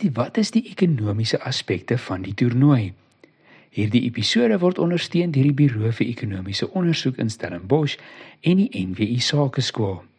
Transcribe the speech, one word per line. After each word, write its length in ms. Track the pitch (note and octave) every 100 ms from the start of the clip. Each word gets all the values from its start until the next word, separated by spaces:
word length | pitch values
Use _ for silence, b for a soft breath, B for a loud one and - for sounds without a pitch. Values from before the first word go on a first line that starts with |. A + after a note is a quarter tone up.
die 80 | F#3
"wat 260 | - - A3+
is 140 | G#3
die 160 | A3 -
ekonomiese 720 | - F3 B2+ G#2 G2+ A2 C#3+ B2+
aspekte 500 | - - F2+ - A#2
van 300 | - F#2 F#2
die 60 |
toernooi?" 580 | G#2 A#2+ A#2+ D3 B2+ G2 - _ _ b b b b b
Hierdie 320 | - G#2 A#2
episode 560 | A#2+ A2+ - A3+ A#3 G3+
word 240 | F3+ F3+
ondersteun 480 | E3+ E3+ - F3 F3
deur 120 | C#3
die 120 | D3 C#3
Buro 360 | C#3+ A2 A2+
vir 160 | A2+ B2
Ekonomiese 600 | A#2 G#2+ F#2+ F#2 G2 -
Onderzoek 440 | F#3 E3+ D#3+ C3+ C3
in 120 | A2
Stellenbosch 640 | - D#2+ F2 F#2+ D3+ C#3+ - B B B B
en 160 | D#3+ F#3+
die 120 | G#3 -
N 120 | F#2 F#2
W 60 |
I 180 | G#2+ A#2+
Sakeskool. 840 | - D3 C#3 C3+ - - G2+ F#2 -